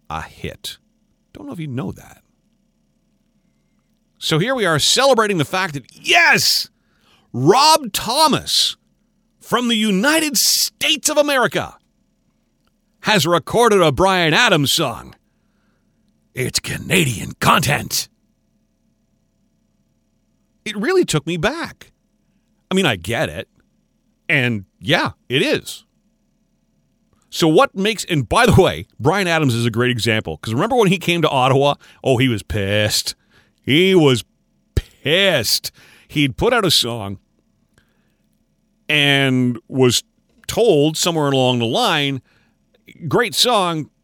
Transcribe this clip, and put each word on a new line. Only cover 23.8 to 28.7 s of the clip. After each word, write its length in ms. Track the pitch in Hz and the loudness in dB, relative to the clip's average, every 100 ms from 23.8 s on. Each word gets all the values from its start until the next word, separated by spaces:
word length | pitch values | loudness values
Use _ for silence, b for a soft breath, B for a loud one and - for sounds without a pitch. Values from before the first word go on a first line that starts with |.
| _ _ _ _ - | _ _ _ _ -4
And 360 | 151 123 110 95 _ | -2 0 -4 -8 _
yeah, 320 | 92 175 123 - - | -2 -2 -2 -8 -6
it 120 | 131 | -2
is. 440 | 233 - - - _ _ _ _ _ _ _ _ _ _ _ _ _ _ _ | 0 -2 -6 -16 _ _ _ _ _ _ _ _ _ _ _ _ _ _ _
So 180 | - 165 | -2 2
what 280 | 165 269 190 | 4 2 0
makes, 280 | 202 220 - | -4 -4 -4
and 220 | 160 120 | -4 0
by 180 | 320 359 | 2 4
the 140 | 190 | 6
way, 280 | 165 | 4